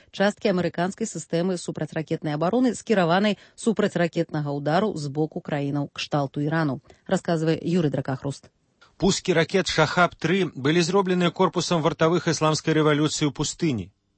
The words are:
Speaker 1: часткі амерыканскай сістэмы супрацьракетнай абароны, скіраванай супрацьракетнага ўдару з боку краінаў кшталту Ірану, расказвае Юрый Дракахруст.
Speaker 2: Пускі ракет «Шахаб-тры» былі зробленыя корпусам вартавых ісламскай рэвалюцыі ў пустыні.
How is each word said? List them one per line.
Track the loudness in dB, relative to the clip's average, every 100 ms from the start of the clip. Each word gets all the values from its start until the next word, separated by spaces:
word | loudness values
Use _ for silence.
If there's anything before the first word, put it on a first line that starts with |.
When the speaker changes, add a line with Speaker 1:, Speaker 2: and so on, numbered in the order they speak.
| _
Speaker 1:
часткі | 0 0 2 0
амерыканскай | 0 -2 -2 -4 -4 -8
сістэмы | -8 -4 -2 -2 -4
супрацьракетнай | -6 -8 -6 -6 -6 -4 -4 -2
абароны, | 0 2 0 -2
скіраванай | 0 2 4 4 2 -2 -8 -4
супрацьракетнага | -2 0 0 0 0 0 -2 -2 -4
ўдару | -2 0 0 0
з | -4 -6
боку | -4 -4 -4
краінаў | -6 -4 -2 -2 -4
кшталту | -8 -4 -2 -2 -2 -2
Ірану, | 0 0 -2 -10 -20 -4
расказвае | -2 0 0 0 -2
Юрый | 0 0 0
Дракахруст. | -2 -4 -6 -6 -10 -16 _ _ _ _ _
Speaker 2:
Пускі | 0 2 2
ракет | 2 2 0 0
«Шахаб-тры» | 2 2 4 2 0 -2 0 -2
былі | -2 0 2 2
зробленыя | 2 2 2 0
корпусам | 2 0 0 0 0
вартавых | 0 2 2 2 0
ісламскай | 0 0 0 0 2
рэвалюцыі | 2 2 0 0 -2
ў |
пустыні. | -2 -6 -2 -2 -2 -6 _ _